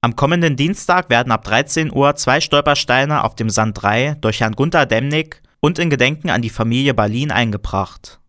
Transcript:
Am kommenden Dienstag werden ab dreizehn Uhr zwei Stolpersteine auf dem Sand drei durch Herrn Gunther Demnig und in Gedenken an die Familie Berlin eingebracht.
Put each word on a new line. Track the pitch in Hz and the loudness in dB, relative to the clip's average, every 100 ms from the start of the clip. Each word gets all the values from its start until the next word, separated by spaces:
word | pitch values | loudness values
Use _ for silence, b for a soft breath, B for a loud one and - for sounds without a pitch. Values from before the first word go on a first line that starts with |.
| 135 | -2
Am | 113 | 0
kommenden | 139 175 170 135 | 0 2 0 0
Dienstag | 147 202 - 180 180 | -2 -2 0 0 2
werden | 117 123 | 0 2
ab | 113 - | -2 0
dreizehn | 110 139 - 156 | -2 0 -2 -2
Uhr | - 139 143 | 2 0 2
zwei | - 139 | 0 0
Stolpersteine | - 143 147 143 - 127 139 151 | 2 0 2 0 0 0 2 0
auf | 113 - | -2 -2
dem | 110 | -2
Sand | 110 110 104 | 0 0 0
drei | 101 107 135 151 | 0 0 0 -2
durch | 110 107 | -2 0
Herrn | 110 | -2
Gunther | 110 139 165 131 | 0 0 2 2
Demnig | 110 135 151 160 - _ _ | 0 0 -2 -4 -10 _ _
und | 147 - | -2 0
in | 175 | 0
Gedenken | 143 123 151 170 | 2 2 0 -2
an | 107 | -2
die | 117 | -2
Familie | - 113 123 139 | -2 0 2 2
Berlin | 131 104 110 147 | 2 0 0 -2
eingebracht. | 113 117 101 - 95 95 - - - | 0 0 -2 -4 -4 -4 -10 -20 -20